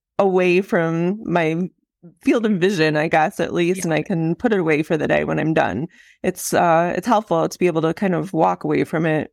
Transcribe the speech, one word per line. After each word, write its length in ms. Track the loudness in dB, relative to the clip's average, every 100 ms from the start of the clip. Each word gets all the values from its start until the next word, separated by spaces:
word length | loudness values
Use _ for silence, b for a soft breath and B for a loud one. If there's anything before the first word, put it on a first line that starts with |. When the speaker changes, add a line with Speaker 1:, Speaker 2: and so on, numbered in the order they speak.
| _ 0
Speaker 1:
away 440 | 2 4 4 2
from 580 | 2 0 0 0 -2 -2 -2
my 380 | 0 0 -2 -6 _ _ _ -20 _
field 240 | 0 0 2
of 60 |
vision, 440 | 2 0 2 0 0
I 120 | 0
guess, 320 | 2 0 -2
at 120 | -4
least, 260 | 0 0 -2
Speaker 2:
Yeah. 60 |
Speaker 1:
and 100 | -2
I 80 | -2
can 320 | -2 -2 -2
put 180 | -2 0
it 80 | 0
away 220 | 2 0
for 140 | 0 -2
the 120 | 0
day 160 | 0
when 140 | 0 -2
I'm 160 | 0
done. 340 | 0 0 -2 -8 b b b
It's, 320 | -6 -6 -2
uh, 380 | 0 4 2 2 -2
it's 100 | 0
helpful 420 | 0 0 -2 -2
to 100 | 0
be 80 | 0
able 160 | 0
to 100 | -2
kind 200 | -2 -2
of 180 | -2 -2
walk 320 | 0 0 0
away 200 | -2 -2
from 220 | 0 -2 0
it 260 | 0 -4